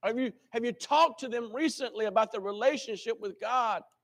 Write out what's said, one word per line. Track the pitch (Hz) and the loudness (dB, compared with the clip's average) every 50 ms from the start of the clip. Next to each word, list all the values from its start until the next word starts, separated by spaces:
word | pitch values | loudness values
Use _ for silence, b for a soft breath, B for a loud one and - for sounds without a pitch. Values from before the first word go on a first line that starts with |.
| - | 0
Have | 196 226 247 | -2 0 0
you, | 262 240 - _ _ _ | -2 -2 -4 _ _ _
have | - 233 226 | -6 -4 -2
you | 240 | -2
talked | 202 - - - 285 302 330 320 233 - | -4 -4 -2 2 6 6 6 6 4 -2
to | - 254 | -8 -6
them | 220 240 233 220 214 | -4 -6 -6 -6 -4
recently | 262 320 311 226 - 277 240 196 208 220 | 0 0 0 0 -2 -6 -6 -4 -2 -2
about | 214 185 214 220 214 | 2 4 4 2 2
the | 220 220 | 0 -6
relationship | 190 202 202 208 226 269 302 277 - - 220 180 - - 226 - | -6 -6 -4 2 2 2 2 2 -4 -6 -8 -8 -4 -6 -6 -4
with | 214 202 180 - | -6 -10 -8 -6
God? | - 214 247 254 240 226 202 170 - _ _ _ | -4 0 0 2 2 2 0 -4 -6 _ _ _